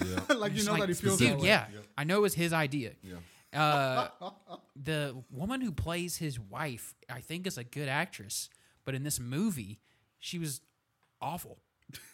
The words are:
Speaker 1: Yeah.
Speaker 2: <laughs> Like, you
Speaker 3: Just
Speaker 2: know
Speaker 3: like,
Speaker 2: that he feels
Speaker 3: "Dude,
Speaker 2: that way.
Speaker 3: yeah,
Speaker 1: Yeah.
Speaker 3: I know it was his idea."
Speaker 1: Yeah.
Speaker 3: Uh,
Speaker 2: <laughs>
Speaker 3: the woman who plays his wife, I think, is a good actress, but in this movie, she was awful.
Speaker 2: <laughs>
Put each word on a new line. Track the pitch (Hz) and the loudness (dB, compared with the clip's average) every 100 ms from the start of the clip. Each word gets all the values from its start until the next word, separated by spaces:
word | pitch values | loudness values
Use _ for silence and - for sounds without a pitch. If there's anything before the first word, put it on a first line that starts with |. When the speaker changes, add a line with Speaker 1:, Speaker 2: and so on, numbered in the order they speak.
Speaker 1:
Yeah. | - - - | -2 -2 2
Speaker 2:
<laughs> | 262 | 2
Like, | 208 | 2
you | 196 | 0
Speaker 3:
Just | 208 | 2
Speaker 2:
know | |
Speaker 3:
like, | 165 | 2
Speaker 2:
that | 190 | 2
he | |
feels | 175 196 196 | 2 2 6
Speaker 3:
"Dude, | 240 | 6
Speaker 2:
that | 147 | 6
way. | 175 | 6
Speaker 3:
yeah, | 202 104 | 6 4
Speaker 1:
Yeah. | 104 - - | -10 -10 -4
Speaker 3:
I | |
know | 147 202 | 2 4
it | |
was | 202 | 4
his | 156 170 | 4 2
idea." | 165 151 143 113 - | 2 2 0 -4 -8
Speaker 1:
Yeah. | 92 87 85 - _ 143 | -14 -14 -14 -20 _ 2
Speaker 3:
Uh, | 151 143 135 127 - - 180 - - | 4 6 4 2 0 -6 -12 -12 -16
Speaker 2:
<laughs> | 175 - - | -16 -16 -10
Speaker 3:
the | 139 151 143 127 120 | -2 -2 -2 -6 -12
woman | 131 190 262 | -6 -4 -2
who | 247 | -2
plays | 143 - 175 175 - | -2 -2 -2 -2 -2
his | 160 120 | -4 -4
wife, | 98 123 156 113 - - - | -8 -6 -4 -6 -10 -16 -12
I | 123 | -12
think, | - 165 185 | -6 -4 -4
is | - | -6
a | |
good | 123 143 143 | -8 -4 0
actress, | 143 175 - 101 - - _ _ _ | 0 0 -6 -8 -8 -8 _ _ _
but | - | -6
in | 131 | -4
this | 147 143 | -2 -2
movie, | 120 139 220 151 98 110 _ _ _ _ | -2 0 0 0 -6 -12 _ _ _ _
she | - 175 | -8 -4
was | 160 131 - _ _ _ _ _ | -4 -6 -12 _ _ _ _ _
awful. | 131 170 - - _ _ - | -6 -6 -10 -16 _ _ -20
Speaker 2:
<laughs> | - - | -18 -10